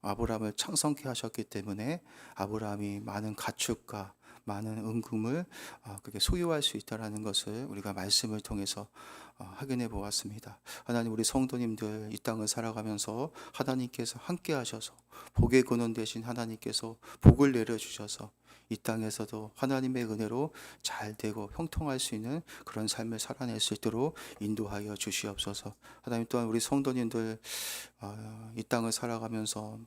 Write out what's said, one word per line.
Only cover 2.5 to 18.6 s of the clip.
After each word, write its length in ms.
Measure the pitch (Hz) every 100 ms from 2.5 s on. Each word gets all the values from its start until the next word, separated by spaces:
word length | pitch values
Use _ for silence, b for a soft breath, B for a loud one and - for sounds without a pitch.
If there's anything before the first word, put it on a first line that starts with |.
| 107 107 101 104 101
많은 360 | 104 101 107 107
가축과 800 | - - - 113 - 104 98 - B B
많은 340 | - 101 110 110
은금을, 680 | 110 117 107 110 113 151 180 B B B
아, 180 | 110 101
그게 160 | - 104
소유할 440 | - 175 170 156
수 140 | 139 107
있다라는 460 | - 110 110 107
것을 440 | 107 98 - 110 135
우리가 240 | 101 101
말씀을 480 | 98 95 - 113 107
통해서, 480 | - 107 98 - 101 B B B B _
어, 60 | 98 92
확인해 320 | 139 127 117
보았습니다. 680 | 104 101 - 101 107 - 101 B B
하나님, 280 | - 120 117
우리 100 | 110
성도님들 880 | 110 135 131 123 120 107 107 107 107
이 60 | 110
땅을 300 | - 113 107
살아가면서 840 | - 113 110 110 104 - 110 151 B B
하나님께서 680 | - 131 131 123 - 117 123
함께 340 | - 180 -
하셔서 400 | 147 117 110 - - _ B B
복의 280 | - - 127
근원 300 | 123 120 117
되신 320 | 113 110 113
하나님께서 720 | 113 113 113 110 117 110 113 113 B B
복을 320 | - 120 139
내려주셔서 800 | 123 113 113 - - 104 - 107 _ B B